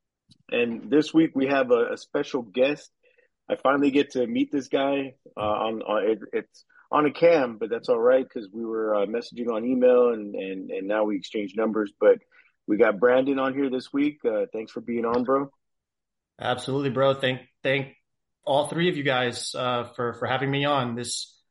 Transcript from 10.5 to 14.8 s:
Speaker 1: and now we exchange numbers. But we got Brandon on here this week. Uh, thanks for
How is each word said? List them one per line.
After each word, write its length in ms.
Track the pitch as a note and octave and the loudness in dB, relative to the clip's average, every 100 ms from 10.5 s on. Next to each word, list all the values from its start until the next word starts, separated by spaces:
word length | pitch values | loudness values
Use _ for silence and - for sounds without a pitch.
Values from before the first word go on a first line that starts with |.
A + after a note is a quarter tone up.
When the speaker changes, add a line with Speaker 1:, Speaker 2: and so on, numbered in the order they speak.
| F#2+ F#2 | -8 -8
Speaker 1:
and 180 | F#2+ F#2+ | -8 -2
now 160 | G#2+ | 0
we 120 | G#2+ G2 | 0 -2
exchange 380 | - A2+ G#2 A2+ | -6 -6 -6 -2
numbers. 360 | A2 G#2+ G#2 _ | -2 0 -4 _
But 180 | G#2+ G2 _ _ _ _ - | 4 4 _ _ _ _ -4
we 100 | G#2 | 2
got 240 | A2+ G2+ | 2 4
Brandon 400 | B2 B2+ C3+ C3+ | 4 4 2 0
on 120 | C3+ | -2
here 140 | C3 C#3 | -2 -2
this 240 | B2+ - | -4 -4
week. 280 | C#3 D3 D3 | -2 -2 -2
Uh, 220 | A#2+ G#2+ G2 | -2 -2 -4
thanks 180 | A2 A2 | -6 -10
for 100 | - | -12